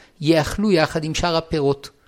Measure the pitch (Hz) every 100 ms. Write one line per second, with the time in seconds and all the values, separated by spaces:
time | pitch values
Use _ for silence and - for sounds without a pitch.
0 | - - 147 160 143 - 214 180 156 170
1 | 156 151 175 160 - 160 139 139 - _